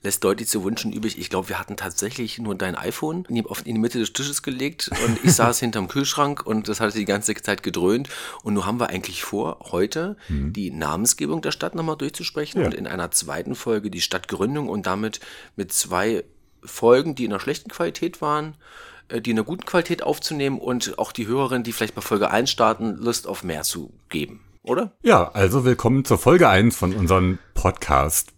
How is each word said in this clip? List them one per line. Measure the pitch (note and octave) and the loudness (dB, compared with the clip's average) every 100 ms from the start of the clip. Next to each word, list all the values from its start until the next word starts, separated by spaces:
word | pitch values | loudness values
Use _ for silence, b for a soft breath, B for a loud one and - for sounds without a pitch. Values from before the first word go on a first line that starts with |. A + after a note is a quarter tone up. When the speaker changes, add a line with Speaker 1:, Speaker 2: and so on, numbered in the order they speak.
Speaker 1:
lässt | G2+ - | -2 0
deutlich | G2 G2+ A2+ | 2 2 0
zu | A2 | -2
wünschen | F#2+ A2+ A2 | -2 -2 -4
übrig. | G#2+ G#2+ - | -4 -6 -6
Ich | - | -4
glaub, | F#2 F#2 | -4 -4
wir | F2+ | -8
hatten | E2+ G#2 | -8 -8
tatsächlich | F2+ - G2+ - A2+ - | -6 -4 -6 -6 -8 -6
nur | A2 | -6
dein | F#2 F#2 - | -4 -4 -4
iPhone | - - D#3 E3+ F#3 | -6 -4 -4 -6 -2
in | |
die, | A#2+ | -2
auf, | G#2+ - - | -2 -6 -4
in | |
die | A2 | 0
Mitte | A#2 B2 | 0 0
des | G#2+ | -2
Tisches | - C#3 C#3 | -4 -4 -4
gelegt | - B2+ C#3 - - - | -6 -4 -6 -6 -6 0
und | A#2+ A2+ | 0 4
ich | - | 4
Speaker 2:
<laughs> | |
Speaker 1:
saß | D3 A#2 A#2+ | 6 4 2
hinterm | B2 A2 F#2 | 0 -2 -2
Kühlschrank | C#3 C#3 - C#3+ C#3+ - | -2 -2 0 0 -2 -2
und | A2 G#2 | -2 -2
das | G#2 | 0
hatte | A2 A2 | 0 0
die | |
ganze | G2+ G2+ G#2+ | 0 0 0
Zeit | G#2 - G2 | -4 -2 -2
gedröhnt. | - F2 F2+ A#2 C#3 B B B | -2 0 2 2 -2 B B B
Und | G#2+ | -2
nun | G#2 | -2
haben | F2+ A#2+ | 0 -2
wir | A#2+ | -2
eigentlich | F#2 G2+ F2+ | -4 -8 -10
vor, | - G#2 D#2 - - | -6 -4 -4 -6 -4
heute | F2 G#2 D#3+ F3+ G#3 B | -2 0 -2 -6 -8 B
Speaker 2:
Mhm. | D2 C#2 | -4 -4
Speaker 1:
die | G2+ F#2+ | -4 -6
Namensgebung | D#2+ D2+ E2 A#2 - D3 D#3+ | -4 -2 0 0 0 -2 -2
der | D3 | -4
Stadt | D#3 E3+ | -4 -6
noch | E3 | -4
mal | D#3+ D3+ | -4 -4
durchzusprechen | C#3+ - E3+ D3+ D3+ - | -6 -6 -8 -6 -4 0
Speaker 2:
Ja. | C#3 | 0
Speaker 1:
und | |
in | - F#2+ | -2 -6
einer | F#2 E2+ | -6 -4
zweiten | - D#2 C#2+ - | -4 -4 -6 -6
Folge | B2+ A#2+ G#2+ G#2 | -6 -2 -2 -2
die | F2 | -4
Stadtgründung | - F#2 - F#2+ G#2 D3 B2+ | -2 -4 -4 -2 0 0 -4
und | G2+ F#2 | -2 -2
damit | F#2+ A2 - B B B - | -2 -2 -6 B B B -10
mit | F#2 | -4
zwei | - D2+ F2+ G#2+ G#2+ - _ _ _ | -2 0 2 2 0 -4 _ _ _
Folgen, | - - A#2 B2+ D#3+ C3+ | -16 2 6 6 6 -2
die | A2+ | -2
in | |
einer | G2+ | -2
schlechten | - D#3 - | -4 -6 -8
Qualität | - E3+ - E3+ - | -4 -4 -2 -6 -4
waren, | D3+ D3+ D#3 D3+ B B B B _ | -2 -2 -2 -12 B B B B _
äh, | A#2 | -4
die | A#2 | 0
in | A2 | 0
einer | |
guten | G#2+ F#3 - | 0 -4 0
Qualität | F3+ E3 E3+ | 0 0 -2
aufzunehmen | - - - D3+ C#3 C3+ | -2 -2 -4 -2 0 0
und | - B2 G#2+ - | -2 -2 -2 -4
auch | A2 | -4
die | - G#2+ | -4 -2
Hörerin, | B2+ C3+ B2+ | 0 2 0
die | A#2 | -2
vielleicht | A2+ A2 - | -2 -4 -4
bei | |
Folge | - G#2 G2+ | 0 2 4
eins | G#2+ A#2+ | 4 2
starten, | - A2 A2 A2+ F#2+ | 4 4 4 -2 -2
Lust | A#2 A2+ - | -2 -2 -4
auf | F#2+ | -6
mehr | F2+ D#2 | -6 -4
zu | - F2 C#2 - _ | -4 -6 -10 -18 _
geben, | D#2 C#2+ - - - | -6 -6 -10 -20 -18
oder? | - C3 A3 _ | -2 0 0 _
Speaker 2:
Ja, | A#3 D#3 F2 | 6 6 4
also | G#2 F#2+ B2+ B2+ | 4 4 6 4
willkommen | A#2+ A#2 C3+ C3+ | 4 4 2 4
zur | G2+ | 4
Folge | - F3 D3+ | 8 8 8
eins | F#2+ A2+ - | 8 6 4
von | F2+ | -2
unserem | G2+ E2+ F#2+ F#2 F#2 - | 2 4 6 4 0 -2
Podcast. | - F#2 - - C2+ C#2+ - - | 0 2 0 2 2 4 0 -4